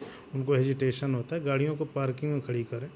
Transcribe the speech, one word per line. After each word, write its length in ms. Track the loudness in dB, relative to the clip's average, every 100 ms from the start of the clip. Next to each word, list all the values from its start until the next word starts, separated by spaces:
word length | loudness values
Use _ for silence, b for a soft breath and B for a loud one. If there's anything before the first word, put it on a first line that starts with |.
| B B B
उनको 200 | -2 4
हेजिटेशन 600 | 4 4 4 2 2 0
होता 220 | 0 -2 -4
है, 80 |
गाड़ियों 320 | 0 2 2 0
को 80 |
पार्किंग 480 | -2 -2 -2 0 0
में 80 | 0
खड़ी 240 | 0 -2
करें 260 | -2 -6 -8